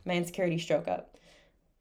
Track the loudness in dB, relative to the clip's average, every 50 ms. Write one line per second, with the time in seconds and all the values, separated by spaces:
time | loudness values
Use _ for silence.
0 | -4 -2 0 0 0 -2 -2 0 0 2 2 0 2 2 0 0 2 -2 -4 -4
1 | -6 -10 -20 -20 -20 -20 -20 -20 _ _ _ _ _ _ _ _